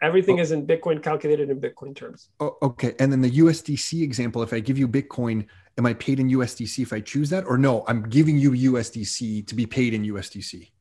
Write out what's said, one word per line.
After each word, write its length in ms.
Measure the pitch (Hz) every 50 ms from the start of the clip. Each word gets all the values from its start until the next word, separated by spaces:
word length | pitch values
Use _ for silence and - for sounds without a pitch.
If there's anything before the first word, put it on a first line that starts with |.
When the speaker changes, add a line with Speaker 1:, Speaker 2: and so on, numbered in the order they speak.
| -
Speaker 1:
Everything 380 | 156 170 190 180 190 190 175
Speaker 2:
Oh. 20 | 170
Speaker 1:
is 80 | 151
in 160 | 160 151 143
Bitcoin, 360 | 147 165 160 160 175 160 151 151
calculated 480 | 160 151 147 - 151 151 151 147 139
in 100 | 139 131
Bitcoin 340 | 123 123 - - - 139 139
terms. 360 | - 123 120 - - - _ _ -
Speaker 2:
Oh, 160 | 151 147 - - -
okay. 320 | 135 120 - - 120 - -
And 140 | 131 139 139
then 80 | 131
the 100 | 127 123
U 180 | 120 147 160 165
S 120 | 160 156
D 160 | - - 147
C 260 | 135 - - - 165 165
example, 400 | 143 120 113 123 120 113 120 113
if 100 | 113 120
I 60 | 117
give 200 | 107 135 135 135
you 100 | 139 123
Bitcoin, 580 | 113 139 135 - - - 123 117 113 110 104 - - - - _ _ -
am 80 | 120
I 80 | 120 113
paid 240 | 113 - - 135 131
in 100 | 131 131
U 120 | 127 131 123
S 140 | 120 -
D 100 | - 117
C 160 | 101 - - 127
if 100 | - -
I 80 | 113
choose 300 | 107 - - 143 151 143
that? 140 | 175 190 190
Or 120 | - 123
no, 280 | 127 135 139 123 110 -
I'm 160 | 110 117 117 107
giving 360 | 113 110 139 160 151 151 143
you 140 | 139 143 127
U 240 | 123 127 131 127 123
S 120 | 110 -
D 140 | - 117 104
C 380 | - - - 123 113 107 107 104
to 120 | - 113
be 100 | 110 120
paid 300 | 110 - 131 127 120 113
in 80 | 110 104
U 140 | 104 104 98
S 100 | 95 -
D 140 | - 101 95
C. 300 | - - 90 - - _ _